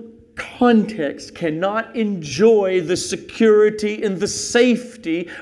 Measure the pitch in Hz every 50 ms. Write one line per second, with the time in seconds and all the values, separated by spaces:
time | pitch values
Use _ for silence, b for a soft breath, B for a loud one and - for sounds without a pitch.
0 | - - - - - _ _ - - - - - 247 247 233 220 196 170 - -
1 | 151 139 - - - - - - 170 165 156 160 180 196 208 220 220 - - 247
2 | 220 208 202 180 156 147 127 139 208 226 226 208 196 190 185 185 170 151 185 -
3 | - - - 165 - - - - 226 220 214 214 214 214 214 214 208 208 208 214
4 | - 208 190 165 196 196 - - - - - 240 247 254 233 - - - - -
5 | - 170 160 170 180 B B B